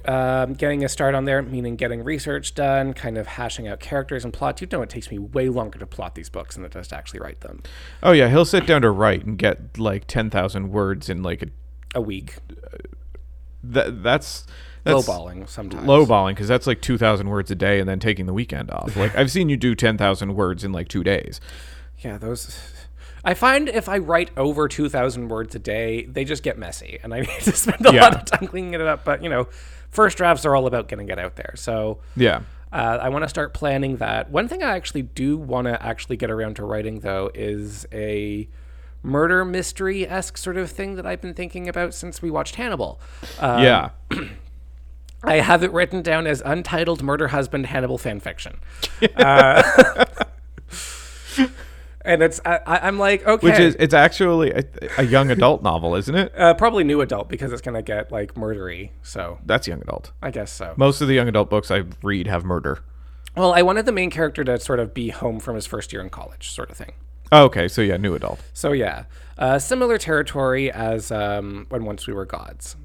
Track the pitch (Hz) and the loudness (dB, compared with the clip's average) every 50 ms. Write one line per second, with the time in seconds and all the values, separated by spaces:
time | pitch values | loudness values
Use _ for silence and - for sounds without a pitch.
0 | - - 131 131 131 127 131 131 127 127 135 - - 147 143 143 139 131 - - | -4 -2 0 0 2 2 2 0 0 -2 -2 -2 -2 0 0 0 -2 -2 -2 0
1 | 151 135 139 135 135 139 135 139 135 - 131 127 123 120 117 117 131 120 117 117 | 0 2 2 2 0 2 0 0 0 -2 -6 -6 -4 -6 -4 -4 -4 -4 -4 -4
2 | 113 135 156 143 - 147 143 143 135 - - - 143 139 135 135 135 135 131 - | -6 -6 -6 -6 -4 -6 -6 -6 -6 -8 -4 -2 0 2 2 2 0 -2 -4 -6
3 | - 123 113 110 107 - - - 120 113 - - 117 104 104 - - - 143 139 | -8 -6 -6 -6 -8 -8 -8 -8 -8 -8 -8 -8 -8 -10 -10 -10 -10 -6 -6 -6
4 | 135 - 147 127 117 120 - - 139 139 139 - 185 185 - 160 117 104 - 123 | -4 -4 -8 -8 -8 -8 -8 -4 -4 -4 -4 -6 -8 -8 -6 -6 -6 -6 -8 -12
5 | - - - 101 101 101 123 139 131 131 123 127 113 107 92 - - - - - | -12 -10 -10 -10 -10 -4 -2 0 0 0 0 -2 -4 -6 -8 -14 -14 -14 -10 -10
6 | 101 87 - - 82 - - 87 - - - - 92 82 - 92 92 - - - | -10 -10 -10 -14 -14 -12 -12 -12 -12 -12 -14 -14 -14 -14 -14 -14 -14 -12 -14 -14
7 | - - - 95 - 73 - - - - - - - - - - - - - - | -14 -14 -14 -14 -12 -14 -14 -14 -16 -16 -16 -16 -16 -16 -16 -16 -16 -18 -16 2
8 | - 180 175 151 127 120 127 160 175 - - 185 - 165 160 147 123 110 101 95 | 6 8 10 10 10 8 8 6 6 6 4 2 4 6 4 6 6 6 4 6
9 | 107 104 95 92 90 107 107 92 113 104 - - - - - 110 110 107 98 101 | 4 4 4 2 -2 -6 -4 2 2 2 2 0 -6 -14 -8 -4 -2 -2 -2 -2
10 | - - - 127 110 110 104 101 90 95 98 98 95 98 98 107 101 95 98 78 | -6 -2 -2 -2 -2 0 0 0 0 0 -2 -4 -6 -2 0 0 0 0 -2 -4
11 | - - 95 87 90 90 82 - - - - - - - - - - - - 123 | -4 -6 -6 -4 -4 -4 -4 -6 -6 -10 -10 -14 -18 -18 -18 -18 -16 -6 -6 -4
12 | 117 104 98 95 - - - - - - - - - - - - - - - - | -4 -4 -6 -8 -10 -12 -16 -16 -16 -16 -16 -16 -16 -16 -16 -14 -14 -14 -16 -16
13 | - - - - - - - - - - - - - 120 117 135 - - 120 107 | -16 -14 -14 -14 -14 -16 -16 -18 -18 -18 -16 -14 -12 -2 0 0 0 0 -2 -2
14 | 90 117 127 151 - - - - - - - - - - - - - 151 156 135 | 0 2 2 2 0 -6 -12 -12 -14 -16 -18 -18 -18 -18 -18 -6 2 4 4 4
15 | 127 - 92 87 82 90 90 92 98 - - - 104 95 95 - 113 135 139 147 | 4 2 -4 -4 -6 -10 -12 -12 -14 -14 -12 -12 -12 -10 -10 -4 4 8 8 8
16 | 156 113 117 101 95 95 98 98 104 104 123 127 - 135 117 - - - 127 110 | 10 8 6 6 6 2 0 -2 0 2 2 2 2 0 -2 -2 0 -2 0 2
17 | 117 110 107 95 98 101 101 101 95 - 101 85 95 98 101 98 95 95 95 95 | 4 4 4 2 0 -2 -2 -2 -2 -2 -2 0 2 4 4 4 2 0 -2 -2
18 | 107 110 104 95 92 92 92 104 120 - - 69 62 - - - - - - 101 | 0 0 0 0 -2 -4 -2 -4 -4 -4 -6 -8 -8 -6 -6 -6 -6 -4 -2 0
19 | 95 107 101 - 139 131 131 196 185 151 143 120 113 123 113 - 120 113 110 98 | 0 0 2 2 2 2 2 0 2 2 2 2 2 0 0 2 2 0 2 2
20 | 104 98 98 90 101 98 98 101 101 90 92 90 101 98 95 85 90 - - 101 | 2 2 2 2 -2 -4 0 0 0 0 0 -4 -6 -6 -6 -6 -6 -4 -4 -2
21 | 85 92 98 - - - - - - - - - - - - - - - - - | 0 2 0 0 -2 -6 -12 -14 -16 -16 -18 -18 -18 -18 -18 -18 -18 -18 -18 -14
22 | - 117 101 104 107 110 123 117 - - - - - - - - - - - - | -12 -12 -12 -10 -8 -8 -8 -8 -10 -14 -14 -16 -16 -18 -18 -18 -18 -18 -18 -18
23 | - - - - - 185 180 - 233 254 262 285 302 285 214 226 214 196 190 202 | -18 -18 -18 -6 -2 -2 0 2 4 4 4 4 2 0 -2 -2 -2 0 -2 -2
24 | 175 147 170 170 175 - - 131 135 147 151 147 151 139 - - 151 143 143 135 | 0 2 2 2 2 0 0 0 0 0 2 2 0 -2 0 -2 -2 0 0 0
25 | 123 131 117 123 120 113 113 113 113 113 - 117 - - 104 110 113 113 113 117 | 0 0 -2 -4 -6 -6 -6 -6 -6 -8 -8 -10 -6 -4 -4 -2 -2 -4 -4 -6
26 | - 131 127 135 135 135 151 135 - 143 - 113 107 85 - - - - - - | -6 -8 -6 -6 -4 -4 -6 -4 -4 -6 -6 -6 -10 -12 -12 -14 -14 -14 -16 -14
27 | - 113 113 123 - - - - - 220 - - - 240 - - 226 262 - 233 | -12 -8 -6 -6 -6 -6 -6 -2 0 0 0 2 0 0 -2 6 6 8 10 10
28 | 233 226 - - - - - - 196 180 - 180 185 180 175 165 160 156 151 139 | 10 10 8 6 0 -2 -2 -2 -2 -6 -8 -8 -8 -6 -6 -2 -2 -2 -2 -2
29 | - 151 143 139 151 170 147 123 123 - - - - - - - - - - - | -2 -4 -4 -2 -2 -4 -2 -2 -2 -4 -8 -16 -18 -18 -18 -18 -18 -8 2 4
30 | 214 196 - - 180 170 165 135 - 156 139 139 131 127 123 120 107 90 104 104 | 4 4 4 2 4 4 4 4 4 4 4 4 4 2 0 -2 -4 -4 -8 -10
31 | 101 98 95 92 90 92 - - - - - - - - 113 110 107 110 107 - | -8 -8 -6 -6 -6 -8 -8 -10 -12 -12 -12 -10 -6 -4 -2 -2 -2 -4 -4 -6
32 | - - - 123 123 113 87 58 - - - - - - - - 117 113 113 120 | -12 -10 0 4 4 4 4 2 -2 -8 -16 -18 -18 -8 -4 -2 0 0 0 0
33 | 123 131 135 147 156 139 - 160 147 139 - - 151 143 139 135 139 135 131 123 | -2 -2 -2 -2 -4 -4 -4 -4 -6 -6 -6 -4 -2 0 0 0 0 -2 -4 -4
34 | 117 107 110 110 - - 143 160 220 - 339 370 359 269 202 180 - - - 147 | -4 -2 -2 -4 -4 -2 -2 -2 -2 -2 -4 -4 -2 -2 -2 -4 -6 -6 -8 -8
35 | 127 120 - - 131 139 147 160 151 131 123 127 123 123 117 110 - 117 113 - | -8 -8 -6 -4 -2 -2 -2 -2 -2 -4 -2 -2 0 -2 -2 -4 -4 -6 -8 -8
36 | - - 127 113 123 113 110 110 113 107 107 - 104 104 107 107 107 110 110 107 | -6 -8 -6 -4 -4 -4 -2 -4 -4 -6 -6 -8 -6 -6 -4 -4 -4 -6 -8 -6
37 | 101 101 98 95 95 98 - - 107 104 104 104 104 104 104 - - - - 107 | -6 -4 -4 -2 -4 -4 -6 -6 -6 -4 -4 -6 -6 -10 -10 -14 -14 -12 -8 -8
38 | 107 107 104 104 104 104 104 104 107 - - - - - - - - - - - | -6 -4 -4 -4 -4 -4 -6 -6 -8 -10 -14 -18 -18 -18 -18 -18 -20 -20 -18 -12
39 | - 135 135 143 156 170 185 185 185 185 180 185 185 - - - 190 190 196 196 | -8 -4 0 2 2 4 4 2 2 0 -2 -4 -4 -4 -6 -4 -4 -2 -2 -2
40 | 185 - 175 190 185 - - - - 190 175 185 185 165 - - 196 196 196 185 | -4 -4 -4 -6 -6 -6 -10 -10 -8 -6 -6 -6 -6 -6 -6 -8 -8 -8 -8 -8
41 | 180 185 180 180 - 180 170 - 180 175 - 180 180 175 170 175 175 170 - - | -8 -8 -8 -8 -8 -12 -10 -10 -10 -10 -10 -10 -10 -6 -4 -4 -4 -4 -6 -8
42 | - 175 175 - - 170 151 151 143 - - - 240 247 202 139 107 76 - - | -12 -12 -12 -8 -6 -4 -2 -2 -4 -4 -6 -8 -6 -6 -4 -4 -6 -6 -8 -12
43 | - - - - - - - - - 135 120 120 123 127 120 92 73 - - - | -16 -18 -18 -16 -16 -16 -8 -4 -2 0 4 6 8 8 8 6 4 0 -8 -12
44 | - - - 139 147 - - - - - - - - - - - - - - - | -10 -8 -8 -8 -8 -10 -12 -16 -18 -18 -18 -18 -18 -18 -18 -18 -18 -18 -18 -20
45 | - - - - - - 151 156 147 196 175 170 175 185 - 170 180 175 185 185 | -18 -20 -18 -8 0 2 4 4 6 6 6 6 6 2 2 0 0 0 -2 -6
46 | 170 170 160 160 165 160 147 127 - 139 151 175 170 - 175 160 170 165 165 160 | -2 0 0 0 0 0 -2 -2 -2 -2 -4 -2 -2 -4 -2 -2 0 0 -2 -2
47 | 131 139 143 143 156 139 135 143 135 - - 143 135 123 139 139 127 127 131 123 | 0 -2 0 0 0 0 0 -2 -2 -2 -2 -4 -4 -2 -2 -2 -2 -2 -2 -4
48 | - 127 107 101 - - 90 - - - - - - - - - - - - - | -4 -6 -6 -6 -8 -10 -10 -10 -12 -12 -12 -12 -14 -14 -10 -10 -10 -8 -2 0
49 | 220 - - - 254 139 139 277 - - 139 - - - - - 254 - - - | 0 0 4 6 6 8 10 10 10 10 10 8 6 8 8 8 8 8 8 2
50 | 254 - - - - - - - - - - - - - - - - - - - | 2 0 2 -6 -6 -6 -6 -16 -18 -18 -18 -18 -16 -14 -12 -12 -12 -12 -12 -14
51 | - - - - - - - - 262 254 - - - - - - - - - - | -16 -18 -18 -18 -16 -8 2 2 2 2 2 -8 -16 -16 -16 -18 -18 -18 -18 -10
52 | - 190 170 156 160 165 160 - - 175 170 165 165 165 165 180 - 190 196 202 | 2 4 6 6 6 4 4 0 0 0 0 0 2 2 0 2 2 2 2 4
53 | 202 196 202 196 - 208 214 214 - 175 202 208 175 165 - - 160 147 151 147 | 4 4 4 4 4 4 4 6 8 8 8 10 8 6 6 4 4 6 8 8
54 | 147 165 - - 190 175 170 165 160 139 - - 139 - - - - - - - | 8 8 6 4 2 4 4 4 2 2 2 0 -4 -4 -8 -12 -12 -8 0 0
55 | 135 120 131 135 139 135 123 190 120 127 - - - 101 82 82 82 85 85 95 | 2 6 6 6 6 6 4 6 6 6 6 4 2 0 0 2 0 0 0 0
56 | 98 127 147 180 196 - - - 175 170 170 165 214 233 233 202 170 143 147 147 | 0 0 0 0 0 0 0 6 6 6 8 8 4 2 4 4 2 4 4 2
57 | 139 - 127 - 101 - - 123 135 131 120 120 - 127 120 113 107 - 107 104 | 2 0 -2 -6 -6 -8 -8 -8 -6 -6 -6 -6 -8 -6 -6 -6 -6 -4 -4 -4
58 | 104 - 123 107 104 101 - - 110 107 110 101 95 92 85 87 98 101 - - | -4 -4 -6 -6 -6 -6 -6 -6 -6 -6 -6 -6 -8 -10 -10 -10 -12 -14 -16 -16
59 | - - - 98 90 85 87 - - - 107 120 - - 85 73 - - - - | -16 -12 -10 -8 -8 -8 -10 -12 -4 0 0 0 0 -2 -8 -8 -8 -8 -10 -10
60 | - - - - - 143 127 117 104 - - - 95 85 82 - 135 139 139 139 | -10 -14 -16 -10 -10 -8 -8 -8 -10 -10 -10 -12 -12 -10 0 4 4 4 4 4
61 | 151 135 135 131 120 120 107 107 101 - 104 104 101 - 95 98 95 87 - - | 2 4 4 4 4 4 2 2 2 4 2 0 0 2 0 0 0 -4 -10 -8
62 | - 101 101 95 90 101 95 87 87 90 87 82 69 71 67 - - - - - | -6 -4 -2 -2 -2 -2 -2 -2 -2 -2 -2 -2 -2 -2 -4 -4 -8 -16 -18 -18
63 | - - - - - - - 170 185 180 175 175 180 180 190 214 214 240 226 190 | -18 -18 -20 -18 -18 -12 -4 2 2 6 6 6 6 6 4 2 2 0 0 0
64 | 180 175 - 151 165 151 143 - 147 127 123 120 - - 135 120 117 113 - 131 | 0 -2 0 -2 -2 -2 0 -2 -2 0 0 -2 0 -2 0 0 0 -2 -4 -6
65 | 120 113 101 - - 120 113 113 - - 117 110 101 - - 110 95 - - 101 | -6 -6 -6 -4 -6 -6 -6 -6 -8 -8 -8 -8 -8 -8 -8 -10 -10 -8 -10 -10
66 | 92 95 - - - - - - - - - - 123 - - - 117 - - - | -10 -10 -12 -14 -14 -16 -16 -14 -14 -14 -10 -10 -12 -12 -12 -16 -16 -16 -16 -18
67 | - - - - - - 151 151 143 127 - 104 85 92 - - 110 98 92 90 | -18 -18 -18 -18 0 8 10 10 10 10 8 2 0 0 2 2 2 2 2 2
68 | 101 101 85 69 - 50 50 - - - - - - 151 143 135 113 95 73 58 | 0 0 -2 -2 -4 -6 -8 -8 -12 -16 -12 -4 -2 0 0 0 0 -2 -4 -6
69 | 58 - - - - - - - - 131 135 139 139 - 254 262 247 240 233 214 | -10 -14 -18 -18 -18 -18 -8 -2 0 2 2 2 2 0 0 0 2 2 2 0
70 | - 156 160 147 147 - - 143 135 131 127 131 135 135 - 107 113 113 113 113 | 0 0 0 0 0 -2 -2 -2 0 0 2 0 0 -2 -2 -2 -2 -2 -2 -2
71 | 104 - 113 107 104 104 101 104 101 101 101 101 104 - 127 120 113 107 104 101 | -4 -4 -4 -2 -2 -2 -2 -4 -4 -6 -10 -10 -10 -8 -8 -6 -6 -6 -8 -8
72 | - - 104 98 95 - - - - - - - - - - - | -8 -8 -8 -8 -8 -8 -10 -12 -12 -14 -16 -16 -16 -16 -16 -10